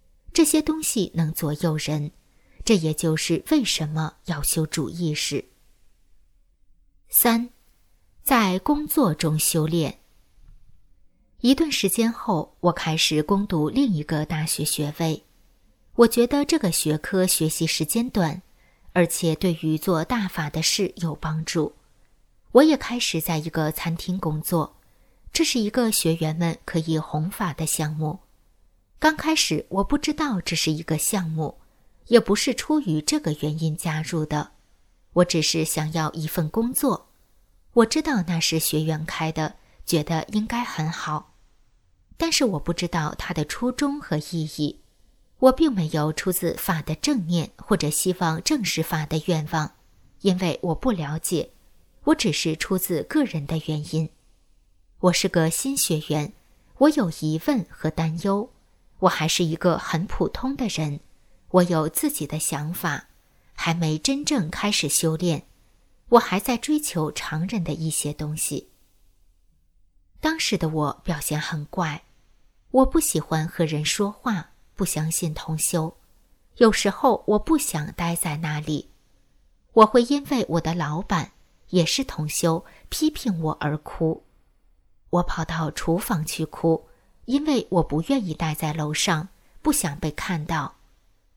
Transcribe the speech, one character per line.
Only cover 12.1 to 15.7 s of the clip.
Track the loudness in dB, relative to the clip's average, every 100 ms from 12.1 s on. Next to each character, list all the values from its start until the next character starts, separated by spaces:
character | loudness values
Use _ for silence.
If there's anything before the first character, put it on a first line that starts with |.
后， | -2 -2 -2 -2 _
我 | 0
开 | 0 -2
始 | 0 2 2
攻 | 2 0 0
读 | 0 0
另 | 2 2
一 | 0
个 | 0 -2 -2
大 | -2
学 | -2 -2
学 | -2 -2 -4 -2
位。 | -2 -4 -8 _ _ _ _